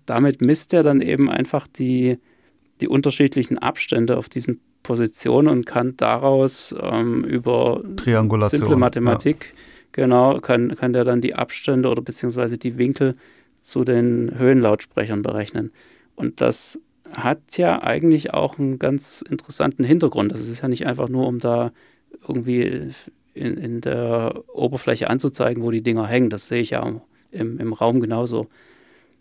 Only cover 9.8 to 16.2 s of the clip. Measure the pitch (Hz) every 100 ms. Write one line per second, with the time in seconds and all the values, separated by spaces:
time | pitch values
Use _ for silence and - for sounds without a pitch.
9.8 | _ - 127 123 131 139 - 123 120 -
10.8 | 127 123 123 123 113 - 127 - - 135
11.8 | 127 120 127 123 123 120 120 117 127 123
12.8 | 123 139 135 127 _ _ _ _ - 131
13.8 | 127 120 120 120 117 120 127 131 113 107
14.8 | - - 110 104 107 107 104 107 110 -
15.8 | _ _ _ -